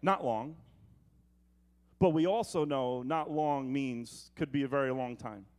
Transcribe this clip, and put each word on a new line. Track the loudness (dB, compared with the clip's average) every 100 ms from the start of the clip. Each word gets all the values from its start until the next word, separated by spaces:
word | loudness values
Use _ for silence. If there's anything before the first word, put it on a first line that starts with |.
Not | 4 2
long. | 2 -2 -4 -12 -20 -20 -20 -20 _ _ _ _ _ _ _ _ _ _
But | 4
we | 6 2
also | 2 0 0
know | 0 2 0 -2
not | -2 -2 -2
long | -2 0 0 0
means | -2 -2 -4 -8 -14 -20
could | -6 -2
be | 0
a | 0
very | 0 0
long | 0 -4 -6
time. | -10 -12 -16